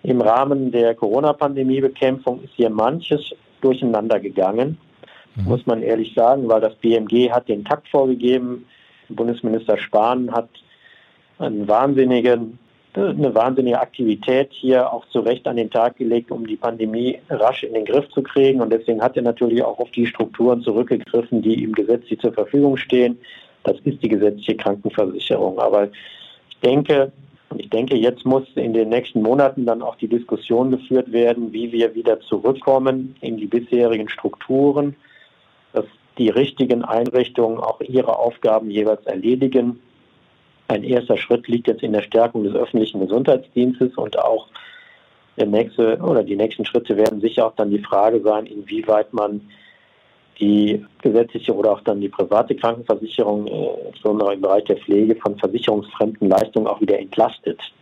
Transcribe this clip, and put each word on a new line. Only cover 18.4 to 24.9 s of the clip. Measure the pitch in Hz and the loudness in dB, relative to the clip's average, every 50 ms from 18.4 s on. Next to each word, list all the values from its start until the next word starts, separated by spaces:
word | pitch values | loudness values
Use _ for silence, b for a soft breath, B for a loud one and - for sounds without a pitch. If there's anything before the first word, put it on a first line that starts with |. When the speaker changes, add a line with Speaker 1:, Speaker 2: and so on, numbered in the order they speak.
| 135 135 135 131 | 4 4 4 2
Speaker 1:
Und | 117 110 | 2 0
deswegen | 113 113 - - 117 107 | 0 0 0 -2 -2 0
hat | 110 127 - | 0 0 0
er | 135 | 0
natürlich | 123 120 117 - 127 117 117 120 | -2 -2 0 0 0 0 2 0
auch | 120 117 107 - | 0 -2 -2 -6
auf | 123 - | -8 -6
die | - 120 120 | -2 -2 -2
Strukturen | 117 - - 113 110 - - 117 127 123 120 | -2 -2 -4 -4 -4 -2 0 2 2 2 2
zurückgegriffen, | 117 123 104 113 123 120 127 110 - - - 117 117 - 123 110 | 0 -2 0 0 0 0 -2 -4 -4 -2 -2 -2 -2 0 -4 0
die | 98 110 113 120 | 0 0 0 0
ihm | 113 110 | -2 -2
gesetzlich | 110 110 101 110 120 120 120 - 113 - | -2 -2 0 0 0 0 0 -8 -6 -2
zur | - 117 | -2 -2
Verfügung | - - 104 - - 143 143 143 135 | -2 -2 -4 0 2 2 4 2 2
stehen. | 131 - - 127 123 123 120 120 120 B B B B B B B B _ | 0 -2 0 2 2 2 2 0 -6 B B B B B B B B _
Das | - - - _ | -4 -4 -2 _
ist | 143 - - | -6 -4 -2
die | - 110 | -2 0
gesetzliche | 110 98 104 104 104 104 - - 107 | 2 2 2 2 0 0 -4 -4 -4
Krankenversicherung. | 107 - 104 101 101 - 104 | -2 -2 -4 -4 -2 -6 -6